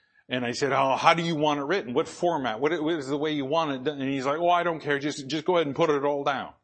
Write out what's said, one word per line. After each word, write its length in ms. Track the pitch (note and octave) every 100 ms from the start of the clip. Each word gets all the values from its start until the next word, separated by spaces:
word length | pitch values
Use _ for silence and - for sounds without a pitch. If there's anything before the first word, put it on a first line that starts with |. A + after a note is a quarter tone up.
| _ _ -
And 160 | B2+
I 80 | A#2+
said, 200 | A#2+ C#3
"Oh, 240 | C3 C#3 B2
how 180 | D#3
do 80 | E3+
you 140 | E3+ D#3+
want 240 | D3+ D3
it 20 |
written? 320 | C#3 F#3+ A#2
What 120 | B2 D#3+
format? 540 | - F3 D#3+ C3 G#2+
What, 220 | D3 E3
what 140 | D#3 E3+
is 100 | C3
the 100 | C#3+
way 160 | D#3
you 140 | D3+ C3+
want 240 | D#3+ D#3+
it 140 | C3+
done?" 140 | B2+ C#3+
And 120 | C3+
he's 160 | C#3 C3
like, 120 | D3+
"Oh, 120 | F3
I 120 | F3
don't 180 | F3 D#3+
care. 180 | C3+ C#3+
Just, 280 | D3 C3+ C#3
just 200 | D#3 D3
go 100 | F3+
ahead 100 | D3+
and 80 |
put 140 | C3+ E3
it 160 | C#3+
all 180 | C#3+ C#3+
down." 280 | C#3+ C3+ E2 -